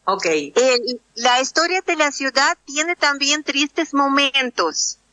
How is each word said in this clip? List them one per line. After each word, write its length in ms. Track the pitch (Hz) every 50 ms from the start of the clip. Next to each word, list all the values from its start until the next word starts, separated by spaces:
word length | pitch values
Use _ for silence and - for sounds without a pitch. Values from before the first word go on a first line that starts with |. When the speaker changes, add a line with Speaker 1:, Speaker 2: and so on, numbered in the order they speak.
| -
Speaker 1:
Ok. 220 | - 196 196 190
Speaker 2:
Eh, 520 | 175 160 151 143 143 - 240 247 262 254 240 233 233 247 226 _ _ -
la 260 | 220 233 254 247 254
historia 400 | 269 269 - 320 330 339 359 381 370
de 120 | - 349
la 160 | 311 311 294 277
ciudad 440 | - 277 269 - 269 277 311 349 - _
tiene 300 | - 277 294 311 339 349
también 480 | - 320 285 285 277 277 277 294 302 294
tristes 500 | - 285 277 294 294 - - 330 - -
momentos. 1080 | 277 277 277 269 285 285 269 247 277 262 247 - - 180 160 147 - - - - _ _ _